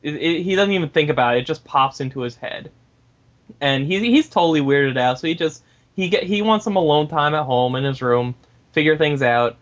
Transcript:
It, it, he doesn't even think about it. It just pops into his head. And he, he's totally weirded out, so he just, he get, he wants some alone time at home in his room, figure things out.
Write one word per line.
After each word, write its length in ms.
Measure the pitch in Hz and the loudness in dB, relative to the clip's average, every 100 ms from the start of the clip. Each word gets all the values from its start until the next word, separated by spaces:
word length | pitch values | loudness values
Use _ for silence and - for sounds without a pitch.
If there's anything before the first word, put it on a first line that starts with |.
It, 140 | 151 151 | -8 -4
it, 280 | 165 175 | -2 -2
he 120 | 180 190 | -2 0
doesn't 160 | 202 | 2
even 160 | 190 160 | 0 0
think 220 | 165 147 | 0 0
about 260 | 139 120 123 | 2 2 2
it. 40 | |
It 60 | 131 | -2
just 200 | 156 _ | -8 _
pops 340 | 143 131 - | 0 0 0
into 220 | 131 131 | -8 -6
his 160 | 123 120 | -8 -8
head. 340 | - - 151 _ _ _ _ _ _ _ _ - | -12 -12 -14 _ _ _ _ _ _ _ _ -6
And 260 | 143 135 143 | -2 -2 0
he, 140 | 185 | -2
he's 300 | 233 254 311 | 2 2 2
totally 320 | - 170 156 | 0 2 2
weirded 340 | 139 139 139 131 | 2 2 2 0
out, 220 | 127 131 | 0 -2
so 80 | 165 | -4
he 80 | 165 | -2
just, 260 | 160 151 _ _ _ | -4 -6 _ _ _
he 140 | - 185 | -6 -2
get, 160 | 196 | -2
he 180 | 180 208 | -2 -2
wants 220 | 214 220 | 0 0
some 140 | 220 190 | 0 0
alone 320 | 160 147 151 | 2 2 2
time 260 | 160 147 151 | 0 0 0
at 80 | |
home 320 | 139 123 127 131 | 0 0 0 -2
in 80 | |
his 180 | 139 131 | -4 -4
room, 320 | 127 120 123 123 _ _ _ | 0 0 0 -8 _ _ _
figure 240 | - 151 156 | 0 2 2
things 240 | 151 143 | 2 2
out. 360 | 127 120 120 - | 2 2 0 -4